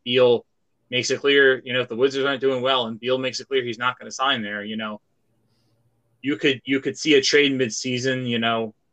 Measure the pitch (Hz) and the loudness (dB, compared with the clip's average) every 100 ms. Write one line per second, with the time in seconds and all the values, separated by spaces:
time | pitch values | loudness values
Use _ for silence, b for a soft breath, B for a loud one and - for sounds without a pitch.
0 | 123 123 123 117 - _ _ _ _ 123 | -2 4 4 4 -2 _ _ _ _ -4
1 | 113 131 143 139 135 127 123 123 120 113 | -2 -2 2 6 6 4 0 -4 -2 0
2 | 139 135 135 135 135 127 127 131 113 113 | 0 0 -2 0 0 0 0 0 -2 -6
3 | 120 131 131 117 120 135 120 110 123 123 | -2 -2 -2 -8 -4 -4 -4 -4 -4 -4
4 | 113 - 135 131 104 104 104 110 110 107 | -12 -4 -2 -2 -4 -8 -8 -8 -8 -10
5 | _ _ _ _ _ _ _ _ _ _ | _ _ _ _ _ _ _ _ _ _
6 | _ _ 135 147 151 127 - 135 139 131 | _ _ -6 0 0 0 -2 -2 -2 -6
7 | 156 143 135 147 143 135 123 - 131 123 | 4 4 4 4 2 0 -2 -4 -6 -4
8 | 131 127 127 117 117 117 110 - _ | -2 -4 -2 -2 0 -2 -4 -10 _